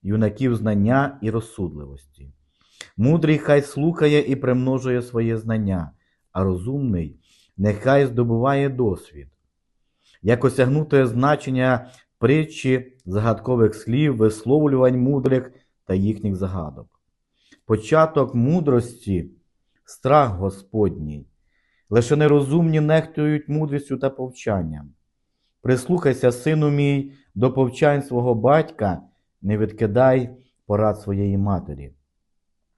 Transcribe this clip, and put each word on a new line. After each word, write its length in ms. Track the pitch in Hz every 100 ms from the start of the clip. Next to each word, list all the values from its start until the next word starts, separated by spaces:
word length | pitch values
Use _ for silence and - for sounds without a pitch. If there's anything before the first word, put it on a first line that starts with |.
юнаків 520 | 95 107 107 104 135 117
знання 640 | 107 104 104 131 139 139
і 80 | 107
розсудливості. 1000 | 107 - - 90 76 71 69 _ _ 69 _ _ _ _ _ - -
Мудрий 400 | 117 165 156 151
хай 240 | 151 147
слухає 720 | 143 - 156 170 151 147 147
і 40 | 135
примножує 640 | 127 123 127 131 127 123
своє 360 | 123 120 113 113
знання, 540 | 113 110 101 95 76 _ _ _ _
а 120 | 92
розумний 760 | 95 90 101 143 135 92 78 - _ _ _ -
нехай 480 | 101 101 127 139 120
здобуває 640 | 120 120 113 131 139 139
досвід. 580 | 127 120 87 - 73 67 _ _ _ _ _ _ _ _ _
Як 240 | 95 120 131
осягнути 600 | 127 127 147 147 139 127
значення 840 | 117 135 147 - 131 127 123 120 _ _ _
притчі, 800 | 117 156 156 - 131 127 127 _ 92
загадкових 720 | 98 113 107 - 127 110 -
слів, 420 | - 123 151 120
висловлювань 800 | 110 107 113 143 151 131 127 127
мудрих 520 | 127 143 131 131 131 _ _ _ -
та 80 |
їхніх 420 | 95 98 104 107 95
загадок? 680 | 95 92 78 67 - _ _ _ _ _ _ _ -
Початок 680 | 110 - 156 160 156 127 120
мудрості — 960 | 120 175 147 123 117 - - 92 78 _ _ _ _ _ _
страх 500 | - 131 151 135 90
Господній. 920 | 95 95 - 110 101 76 76 73 - _ _ _ _ _ _
Лише 260 | 110 120 147
нерозумні 640 | 151 147 135 156 165 156
нехтують 680 | 151 160 156 - 151 151 147
мудрістю 480 | 147 156 143 143 131
та 120 | 135
повчанням. 800 | 135 127 123 - 98 82 76 73 _ _ _ _ _ _ _
Прислухайся, 720 | 123 127 - 175 147 123 127
сину 380 | 123 - 156 151
мій, 420 | 143 143 143 139 - _ -
до 180 | 123
повчань 500 | 127 127 - 151 143
свого 320 | 139 120 123 113
батька, 680 | 117 151 156 - 104 80 - _ _ _
не 160 | 95 104
відкидай 720 | 104 - 110 104 131 131 123 - _ _ _
порад 360 | 104 107 104
своєї 360 | - 98 101 98
матері. 560 | 101 92 80 69 69 _ _ _ _ _ _ _ _